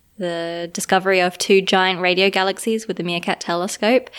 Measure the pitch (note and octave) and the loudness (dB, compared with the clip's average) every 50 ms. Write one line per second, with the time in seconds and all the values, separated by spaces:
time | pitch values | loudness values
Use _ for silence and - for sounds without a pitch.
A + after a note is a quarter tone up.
0 | _ _ _ - F#3+ F3 E3+ E3+ E3+ E3+ E3+ E3+ E3+ E3+ - - - - G3 F#3+ | _ _ _ -8 -6 -6 -4 -6 -6 -6 -6 -8 -8 -8 -8 -8 -2 0 0 2
1 | F3+ F#3+ F#3+ F#3 F3+ F3+ - - - - G3 F#3+ F#3 - - F#3 F#3 F#3 F#3 E3+ | 2 2 2 4 2 2 0 -2 2 4 4 4 4 4 2 2 2 2 0 0
2 | F3+ F3+ F3+ F3+ F#3+ G3+ F#3+ F#3+ F#3+ G3 F#3+ - - A3+ A3 A3 - - F3+ - | 0 2 2 4 2 2 2 2 0 0 -2 -4 -2 -4 -2 -4 -4 -6 -6 -6
3 | E3+ F3 F3 E3+ F3 G3+ F3+ - - - F3 F3 F3+ G#3 - - G#3 G#3+ B3+ B3+ | -4 -4 -4 -4 -4 -4 -4 -4 -4 -4 -2 -2 -2 -4 -4 -2 0 2 2 2
4 | - - - | 0 -2 -14